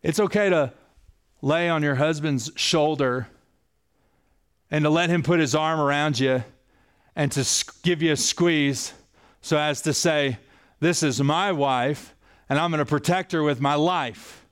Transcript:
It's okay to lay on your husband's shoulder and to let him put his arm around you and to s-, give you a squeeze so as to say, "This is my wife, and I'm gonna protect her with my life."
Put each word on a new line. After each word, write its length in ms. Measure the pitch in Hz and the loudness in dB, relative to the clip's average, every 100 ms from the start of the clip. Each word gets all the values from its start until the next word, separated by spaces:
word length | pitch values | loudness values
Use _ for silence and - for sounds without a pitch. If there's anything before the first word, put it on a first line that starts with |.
It's 180 | 165 160 | -2 -2
okay 300 | 202 208 202 | 0 2 2
to 220 | 170 135 - _ _ - _ _ _ | 2 0 -4 _ _ -20 _ _ _
lay 260 | 135 160 170 | -2 0 0
on 140 | 160 | 0
your 140 | 147 131 | 0 2
husband's 560 | 151 160 156 135 120 | 0 0 -2 -2 -4
shoulder 720 | - - 165 151 151 135 127 113 _ _ _ _ _ _ _ _ _ _ _ _ _ _ | -6 0 2 2 0 0 -2 -6 _ _ _ _ _ _ _ _ _ _ _ _ _ _
and 140 | 151 | 0
to 60 | 151 | 2
let 200 | 160 170 | 2 2
him 140 | 175 | 0
put 160 | 147 175 | 2 2
his 120 | 147 | 2
arm 280 | 151 156 160 | 2 0 0
around 400 | 143 143 151 120 | 0 2 0 0
you 240 | 131 127 120 - _ _ _ _ _ - | 0 0 -4 -18 _ _ _ _ _ -4
and 160 | 143 | -2
to 80 | 143 | -2
s-, 240 | 123 - | -2 -2
give 380 | - - 170 170 | -4 -4 -2 0
you 100 | 160 | 0
a 40 | 147 | 0
squeeze 760 | - - 175 156 143 131 - - _ _ _ _ | -2 0 0 2 0 -2 -8 -14 _ _ _ _
so 180 | - 156 | -2 0
as 240 | 151 139 | 0 -2
to 100 | 160 | -2
say, 460 | 139 170 151 139 120 - - _ _ | 0 0 2 0 -4 -12 -20 _ _
"This 240 | 160 175 | -2 0
is 180 | 156 120 | 0 0
my 300 | 139 156 196 | 0 0 0
wife, 640 | 165 139 127 127 147 - _ _ _ _ | 0 0 0 0 -4 -10 _ _ _ _
and 80 | 139 | -2
I'm 140 | 170 | 0
gonna 140 | 156 | -2
protect 480 | 139 147 156 180 185 | 0 0 0 -2 -2
her 100 | 165 | -2
with 180 | 151 127 | 0 0
my 140 | 139 | 0
life." 720 | 147 160 180 127 107 - - _ | 2 0 0 -4 -10 -20 -20 _